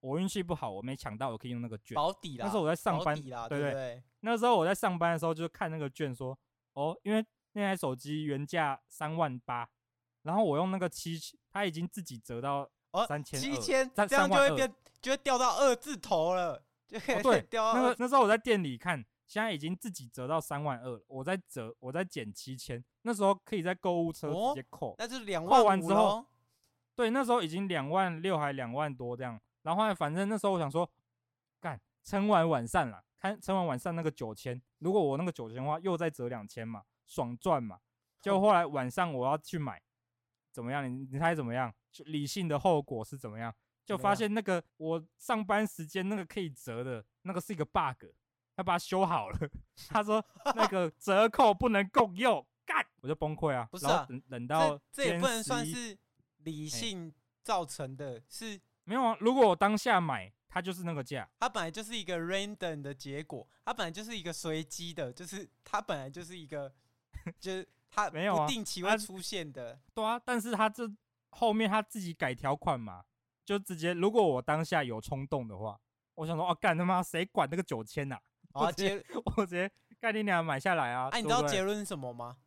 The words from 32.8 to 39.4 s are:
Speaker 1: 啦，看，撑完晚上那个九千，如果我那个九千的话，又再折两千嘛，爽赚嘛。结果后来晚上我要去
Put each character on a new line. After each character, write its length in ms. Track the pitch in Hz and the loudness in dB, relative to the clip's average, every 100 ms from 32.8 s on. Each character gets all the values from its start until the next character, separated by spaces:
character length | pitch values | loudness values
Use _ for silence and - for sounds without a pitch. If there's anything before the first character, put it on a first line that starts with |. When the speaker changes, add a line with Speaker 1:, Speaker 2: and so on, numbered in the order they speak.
| 135 | 0
Speaker 1:
啦， 120 | 95 _ _ | -4 _ _
看， 220 | 190 208 | -6 -6
撑 160 | - 190 | -2 0
完 100 | 175 | 0
晚 100 | 127 | -2
上 180 | 180 170 | -4 -2
那 60 | |
个 80 | 156 | -4
九 240 | - 113 | -4 -10
千， 260 | 107 131 123 _ _ | -8 -8 -8 _ _
如 120 | 160 | 0
果 100 | 202 | 4
我 140 | 151 135 | 4 2
那 80 | |
个 80 | 175 | -2
九 160 | - 113 | -4 -10
千 80 | 117 | -6
的 80 | |
话， 160 | 139 151 | -4 -2
又 160 | 190 170 | 0 0
再 140 | 165 | 0
折 180 | 147 123 | -2 -6
两 180 | 120 104 | -6 -10
千 220 | - 113 | -10 -8
嘛， 140 | 110 - _ _ | -10 -14 _ _
爽 280 | - 123 120 | -6 -4 -2
赚 240 | 190 151 | 0 0
嘛。 180 | 117 90 _ _ _ _ | 0 -10 _ _ _ _
结 100 | 202 | 0
果 80 | 196 | 4
后 140 | 208 | 6
来 140 | 190 170 | 6 4
晚 240 | 143 127 | 0 -2
上 200 | 156 180 | 0 0
我 120 | 135 123 | 0 0
要 120 | |
去 200 | 151 | 0